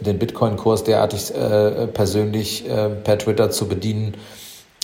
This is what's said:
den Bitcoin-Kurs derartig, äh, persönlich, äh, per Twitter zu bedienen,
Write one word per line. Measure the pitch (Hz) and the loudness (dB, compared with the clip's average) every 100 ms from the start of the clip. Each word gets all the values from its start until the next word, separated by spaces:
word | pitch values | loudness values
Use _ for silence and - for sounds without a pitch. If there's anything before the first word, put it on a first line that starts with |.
den | 104 95 | -2 0
Bitcoin-Kurs | 113 - 117 101 113 107 | -2 0 0 2 2 2
derartig, | 113 107 107 101 - | 2 2 2 0 -6
äh, | - 113 107 104 - 113 | -2 2 4 4 2 -4
persönlich, | - 98 101 107 107 104 - - | 0 0 2 0 0 -2 -6 -4
äh, | 113 107 | -2 0
per | 101 107 104 | -2 0 0
Twitter | - 107 107 | 2 2 2
zu | - 104 | 0 -2
bedienen, | 92 107 107 107 - - - - - - - | -2 -2 -2 -4 -6 -14 -20 -20 -20 -20 -10